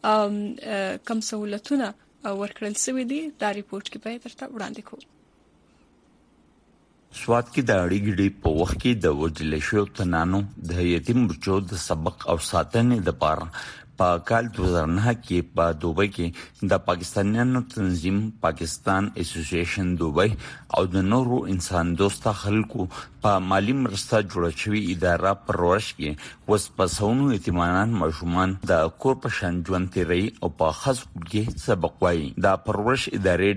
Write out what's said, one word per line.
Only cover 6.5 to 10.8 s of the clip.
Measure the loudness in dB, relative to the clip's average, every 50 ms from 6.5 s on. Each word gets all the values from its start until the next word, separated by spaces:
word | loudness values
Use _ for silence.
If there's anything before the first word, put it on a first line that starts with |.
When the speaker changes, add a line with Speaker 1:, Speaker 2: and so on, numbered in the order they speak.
| _ _ _ _ _ _ _ _ _ _ _ _ -16 -10 0
Speaker 2:
سوات | 2 2 2 2 0 -2
کې | -2
د | 2 2 2 2 4
اړې | 2 2 2 2
ګډې | 0 2 2 2 2 2 2 0
په | 2
وخت | 2 4 2 2 0 0
کې | 2 2 2 4 2
د |
وژل | 2 2 2 0 -2 -2 -2 -4 -2 -2 -2
شویو | -2 0 2 2 0
تنانو | 0 -2 -2 0 0 2 2 2 2 2 0 0 -2 -8
د | -10 -6 -4 -2
یتیم | 0